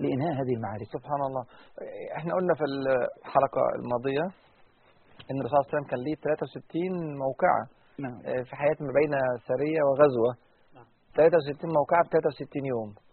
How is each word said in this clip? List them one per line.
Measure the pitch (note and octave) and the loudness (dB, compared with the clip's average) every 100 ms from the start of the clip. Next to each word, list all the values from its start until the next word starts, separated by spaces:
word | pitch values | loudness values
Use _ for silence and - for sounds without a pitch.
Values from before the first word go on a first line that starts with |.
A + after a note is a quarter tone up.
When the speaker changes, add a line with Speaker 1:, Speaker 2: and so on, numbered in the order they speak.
Speaker 1:
لإنهاء | C#3+ C3+ E3 | -2 0 0
هذه | C#3 B2+ | -2 -2
المعارك؟ | A#2+ G#2+ G#2+ A2+ D3 | -2 -4 -8 -8 -10
Speaker 2:
سبحان | C#3 C#3+ C3+ | -6 -4 -2
الله. | C3 A#2 - - - - G2+ - - | -4 -8 -16 -20 -16 -14 -12 -10 -8
احنا | E3 | -2
قلنا | F3 F3+ | 0 2
في | D3+ | 2
الحلقة | D3 C#3 C3+ B2+ - - - C#3 C3+ C3 B2 B2 | 0 -2 0 2 0 -4 0 2 2 2 0 0
الماضية | A#2+ B2 C3+ C3+ F3+ - _ _ - _ _ _ _ - - | -2 -2 -2 -2 -4 -8 _ _ -20 _ _ _ _ -20 -8
إن | C3+ | -6
الرسول | B2 | 2
صلى | C#3+ | 2
الله | C3+ | 2
عليه | D3+ | -2
وسلم | C3+ | -4
كان | B2+ | -6
ليه | C3 D#3 | -4 -4
تلاتة | D3 D#3 C#3+ | -2 -2 -4
وستين | C3 - E3 F#3 F#3 D#3+ C#3+ | -10 -10 -6 -4 -4 -6 -4
موقعة، | C3+ C3 F3+ A2+ A2+ _ _ - | -4 0 2 2 -2 _ _ -12
Speaker 1:
نعم. | C3+ A#2 - | -10 -8 -6
Speaker 2:
آه، | B2+ | -6
في | B2 C3+ | -6 -2
حياة | C#3+ D#3 | 0 0
ما | D3 | 0
بين | C3+ D3+ C#3+ C3 B2 - | 0 2 0 -2 -2 -4
سرية | B2+ D3+ D#3 | -2 0 0
وغزوة. | C#3+ C3+ D3 B2 A#2 B2 _ _ _ | 0 6 4 6 0 0 _ _ _
Speaker 1:
نعم. | - - _ _ - | -20 -20 _ _ 6
Speaker 2:
تلاتة | D#3+ E3+ | 6 6
وستين | C#3+ C#3+ E3 | 2 -6 -2
موقعة | D#3 C#3+ F3 | 0 2 2
ب | D#3+ | 4
تلاتة | D#3+ D3 | 2 2
وستين | C3+ D3 D3 | -2 -8 -6
يوم. | C3+ A#2+ G#2+ G2+ _ | -4 -4 -6 -12 _